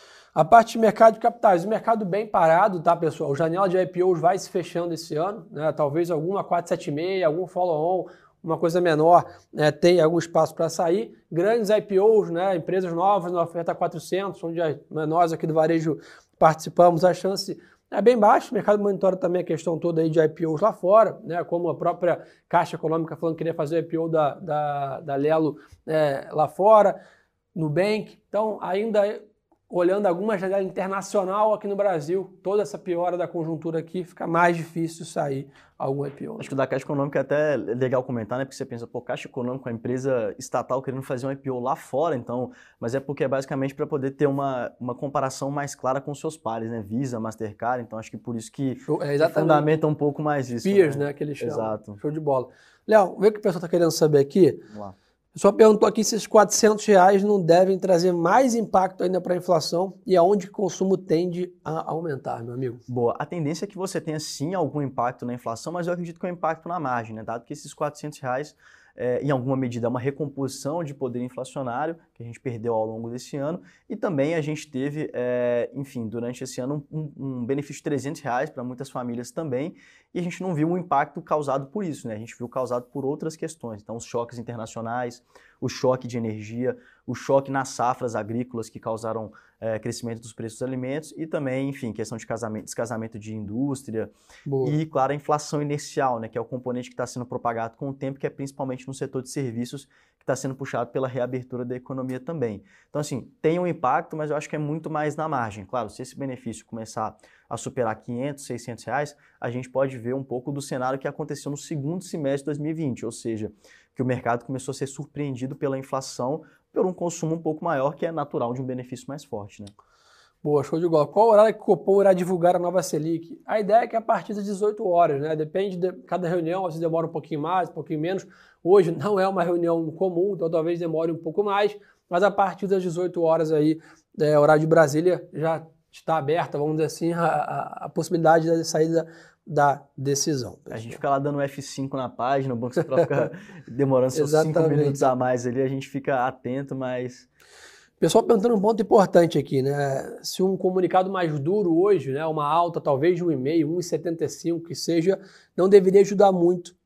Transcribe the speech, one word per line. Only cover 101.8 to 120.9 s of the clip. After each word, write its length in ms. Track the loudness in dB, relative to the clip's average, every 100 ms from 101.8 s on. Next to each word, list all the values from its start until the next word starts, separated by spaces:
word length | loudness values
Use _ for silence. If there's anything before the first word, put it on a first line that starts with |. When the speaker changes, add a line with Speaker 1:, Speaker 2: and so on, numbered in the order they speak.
| -10 -8 -8 -8
Speaker 2:
também. 420 | -8 -4 -4 -6 -14 _ _
Então, 120 | -8
assim, 280 | -6 -8 -10 _
tem 180 | 0 0
um 80 | 0
impacto, 500 | -2 0 0 -2 -6
mas 140 | -4
eu 60 | -4
acho 120 | -6
que 60 | -6
é 40 |
muito 300 | -4 -6 -6
mais 280 | -4 -4 -4
na 120 | -4
margem. 360 | -4 -4 -8 -8
Claro, 260 | -6 -6
se 100 | -8
esse 160 | -14 -10
benefício 480 | -10 -10 -10 -12 -12
começar 520 | -14 -12 -6 -8 -8 _ _ -12
a 60 | -10
superar 440 | -8 -4 -2 -4
quinhentos, 460 | -8 -6 -6 -8 -10
seiscentos 380 | -10 -10 -12 -6
reais, 320 | -4 -4 -8 _ -12
a 100 | -8
gente 180 | -8 -6
pode 300 | -2 -2 -2
ver 160 | -6 -6
um 80 |
pouco 300 | -6 -8 -6
do 100 | -8
cenário 360 | -6 -6 -4 -4
que 100 | -6
aconteceu 420 | -8 -8 -8 -8
no 60 | -10
segundo 480 | -8 -6 -6 -6 -8
semestre 380 | -6 -2 -4
de 40 | -4
dois 120 | -6
mil 120 | -6
e 40 | -4
vinte, 300 | -4 -4 -8
ou 60 |
seja, 400 | -8 -6 -4 -6 -10 _ -20 _ -6
que 60 |
o 60 | -2
mercado 380 | -2 -2 -4 -4
começou 260 | -10 -8
a 40 | -8
ser 120 | -8
surpreendido 720 | -10 -14 -8 -8 -6 -8 -6
pela 200 | -4 -4
inflação, 640 | -6 -6 -6 -6 -4 -6 -8 _ _
por 140 | -2 -2
um 80 | -2
consumo 400 | -6 -4 -4 -4
um 80 |
pouco 220 | -4 -4 -2
maior, 300 | 0 0 -2
que 120 | -6
é 60 |
natural 420 | -4 -6 -4 -4 -4
de 80 |
um 20 | -6
benefício 420 | -8 -10 -12 -12
mais 160 | -14 -12
forte, 360 | -12 -12 -16
né? 80 | -20 -20 _ _ _ _ _ _
Speaker 1:
Boa, 220 | 0 0 2
show 160 | 0
de 80 |
bola. 180 | 2